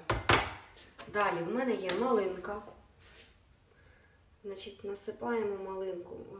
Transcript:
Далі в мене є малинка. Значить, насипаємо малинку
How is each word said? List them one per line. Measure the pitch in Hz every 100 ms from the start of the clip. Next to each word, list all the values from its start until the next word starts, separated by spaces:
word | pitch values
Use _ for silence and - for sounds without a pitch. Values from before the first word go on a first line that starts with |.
| - - - - - - - - - - -
Далі | 208 196 175
в | 170 233
мене | 254 202
є | 185
малинка. | 180 254 220 190 175 - 214 - - - - - - - - - - _ - - - - - - -
Значить, | 208 190 202 -
насипаємо | 202 202 - 220 240 233 208 196
малинку | 190 190 190 180 - - - 196